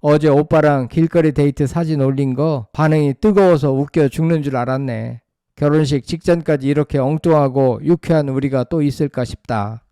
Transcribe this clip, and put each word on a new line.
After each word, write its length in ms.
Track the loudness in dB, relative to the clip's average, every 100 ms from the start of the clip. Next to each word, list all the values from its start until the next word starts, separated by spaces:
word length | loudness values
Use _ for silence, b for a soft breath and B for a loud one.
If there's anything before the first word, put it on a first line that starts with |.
어제 280 | 2 2 4
오빠랑 600 | 2 2 2 2 0 -2
길거리 440 | 0 0 2 0
데이트 340 | 2 -2 0 -4
사진 320 | -2 -4 0
올린 340 | 0 0 -2
거 320 | -2 -2 -4 -8
반응이 420 | -2 0 2 0 0
뜨거워서 520 | 2 4 4 4 2
웃겨 360 | -2 -2 0 0
죽는 340 | 0 -2 0
줄 140 | -2 -4
알았네. 640 | -4 -4 -4 -6 -8 -12 _ _ _ _
결혼식 500 | 0 2 0 -2 -4
직전까지 640 | -8 0 0 0 -2 0
이렇게 280 | -2 -2 -2
엉뚱하고 840 | -2 -2 2 2 2 2 0 0
유쾌한 460 | 0 -2 2 0 0
우리가 360 | -2 -2 -4
또 180 | -2 -2
있을까 420 | -2 -2 -4 -4
싶다. 600 | -8 -8 -8 -6 -6 -10 _